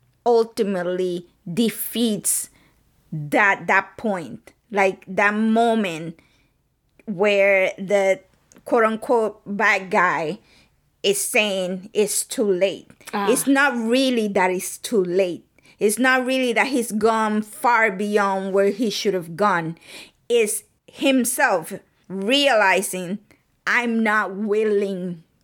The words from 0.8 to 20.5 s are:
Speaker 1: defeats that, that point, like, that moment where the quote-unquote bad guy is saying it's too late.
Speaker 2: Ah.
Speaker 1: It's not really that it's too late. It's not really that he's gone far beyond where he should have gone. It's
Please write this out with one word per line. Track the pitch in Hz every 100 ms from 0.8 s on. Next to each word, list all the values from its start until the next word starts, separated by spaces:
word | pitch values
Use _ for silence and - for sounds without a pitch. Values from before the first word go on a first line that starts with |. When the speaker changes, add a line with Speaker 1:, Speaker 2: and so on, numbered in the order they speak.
| 175 180 185 175 - _ -
Speaker 1:
defeats | 170 226 - - 226 233 202 - - - _ _ _ _ _ -
that, | 156 147 220 202 185 170
that | 196 - -
point, | 220 185 131 117 - _ _
like, | 214 196 190 -
that | 190 202
moment | 208 220 220 233 226 196 160 165 - _ _ _ _ _ _ _ _ -
where | 175 208 202 196 190 190 -
the | 185 202 190 190 _ _ _ - -
quote-unquote | 247 220 220 - 240 214 208 -
bad | 202 208 196 190
guy | 208 180 151 160 214 _ _ _ _ _ _
is | 196 202
saying | - 240 214 190 180 185 185
it's | - 202 -
too | - - 208
late. | 180 190 127 - - -
Speaker 2:
Ah. | 208 196
Speaker 1:
It's | 269 269
not | 277 285 240
really | 226 254 269 240 214
that | 196 185
it's | 185 - -
too | - 233
late. | 180 180 185 160 _ _ _ -
It's | 208 214
not | 262 262 247
really | 262 254
that | 220 220
he's | 262 220
gone | 214 220 220 220 214
far | 214 - 233 233 220
beyond | 190 208 208 196 196 190
where | 196 202
he | 202 233
should | - 208
have | 185 165 165
gone. | 208 175 160 165 - - - _ -
It's | 233 208